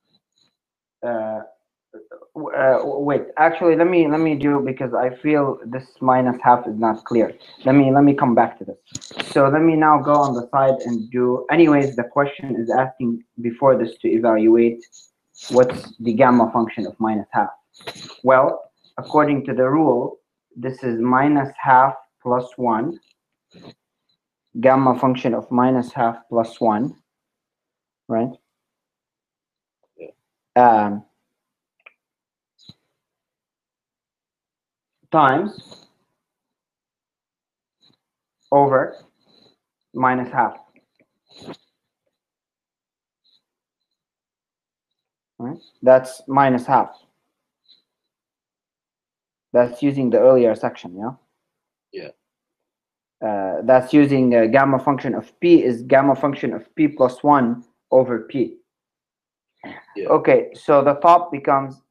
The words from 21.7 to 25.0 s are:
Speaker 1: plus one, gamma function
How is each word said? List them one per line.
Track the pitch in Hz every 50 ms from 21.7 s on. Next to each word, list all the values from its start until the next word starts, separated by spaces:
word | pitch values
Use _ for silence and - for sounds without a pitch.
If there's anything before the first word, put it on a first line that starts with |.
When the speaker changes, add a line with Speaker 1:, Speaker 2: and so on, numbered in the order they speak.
| 131 127 131 - - - - _ _ _
Speaker 1:
plus | - 127 123 127 123 - - -
one, | 123 120 110 110 139 165 170 - _ _ _ _ _ _ _ _ _ _ _ - - - - _ _ _ _ _ _ _ _ _ _ _ _ _ _ _ - 117
gamma | 113 131 131 135 135 131 120
function | -